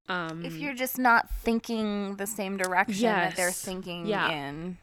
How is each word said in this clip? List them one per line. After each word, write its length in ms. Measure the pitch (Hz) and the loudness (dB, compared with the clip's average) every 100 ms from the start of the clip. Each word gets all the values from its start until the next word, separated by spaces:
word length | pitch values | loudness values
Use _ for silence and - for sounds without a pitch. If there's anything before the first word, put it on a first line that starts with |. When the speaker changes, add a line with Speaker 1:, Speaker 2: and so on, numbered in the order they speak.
| - | -6
Speaker 1:
Um, 360 | 180 160 160 | -4 -4 -6
Speaker 2:
If 120 | 170 160 | -8 -6
you're 180 | 285 | -6
just 240 | 247 254 254 | -4 -4 2
not 320 | 247 233 - | 6 6 4
thinking 840 | - - 233 - 220 214 202 196 196 | -2 2 0 0 -2 0 0 -2 -4
the 100 | 202 | -6
same 320 | 220 190 196 | -4 -4 -2
direction 460 | 185 180 202 196 | 0 2 2 4
that 320 | 226 196 175 180 | 4 4 2 2
they're 120 | 180 | 0
Speaker 1:
Yes. 120 | 185 | 0
Speaker 2:
thinking 460 | 190 185 190 175 170 | -6 -8 -8 -6 -2
Speaker 1:
Yeah. 240 | 196 165 | 0 0
Speaker 2:
in. 460 | 151 139 151 175 180 | 0 -4 -6 -8 -8